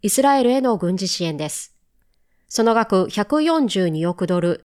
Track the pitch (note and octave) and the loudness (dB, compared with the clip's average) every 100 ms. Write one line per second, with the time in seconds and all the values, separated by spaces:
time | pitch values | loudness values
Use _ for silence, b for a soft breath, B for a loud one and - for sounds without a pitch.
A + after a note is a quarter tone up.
0 | G#3+ - C#4 C#4 A#3+ C4 C4 G#3 F3+ F#3 | 0 2 4 4 4 2 0 0 -2 -2
1 | F#3 - E3+ D3+ D3+ - - _ _ _ | -4 -4 -4 -4 -8 -8 -14 _ _ _
2 | _ _ _ _ _ - A3+ A3+ A3+ F#3+ | _ _ _ _ _ 0 2 2 2 0
3 | F#3 - G3+ D4+ D#4 D#4+ B3 F#3+ F3+ D#3 | 0 -2 -2 0 2 2 0 0 -2 0
4 | E3+ F3 F3 F3+ F3 - | -4 -2 -2 0 0 -4